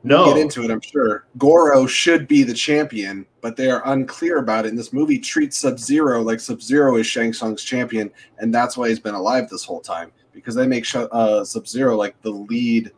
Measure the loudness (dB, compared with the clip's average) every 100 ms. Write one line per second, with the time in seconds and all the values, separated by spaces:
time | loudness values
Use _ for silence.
0 | 4 6 6 4 2 -2 -4 -4 -4 0
1 | 0 -2 _ 0 6 6 8 6 4 2
2 | 2 2 4 4 4 0 0 0 0 -6
3 | -8 -10 -14 _ -10 -2 0 0 0 -2
4 | -4 -4 -2 -2 0 -2 -2 -6 -6 -2
5 | 0 0 0 -2 -2 -2 -4 -4 0 2
6 | 2 0 0 -4 -6 -10 0 2 4 2
7 | 0 -2 -2 -4 -6 -6 -6 -4 -4 -4
8 | -6 _ -20 _ -2 0 0 -2 -2 -2
9 | -4 -4 0 0 -2 -10 -10 -12 -8 -10
10 | -10 _ _ -18 -8 -2 0 0 -4 -6
11 | -4 0 2 2 -2 -10 -8 -2 0 0
12 | -4 -6 -10 -10 -6 -2 0 0 -2